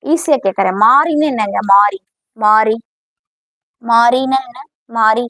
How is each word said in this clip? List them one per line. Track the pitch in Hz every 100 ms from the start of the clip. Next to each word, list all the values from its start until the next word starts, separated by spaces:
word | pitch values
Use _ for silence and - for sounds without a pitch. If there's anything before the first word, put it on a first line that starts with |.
ஈஸியா | 269 330 - 277
கேக்குறேன். | 196 190 190 190
மாறின்னு | 220 269 320 302 302
என்னங்க? | 247 208 202 202
மாறி. | 196 208 202 _ _ _ -
மாறி. | 214 214 220 226 _ _ _ _ _ _ _ _ _ _
மாறின்னா | 233 233 233 254 262 262
என்ன? | 262 247 262 _ _
மாறி. | 233 220 220 240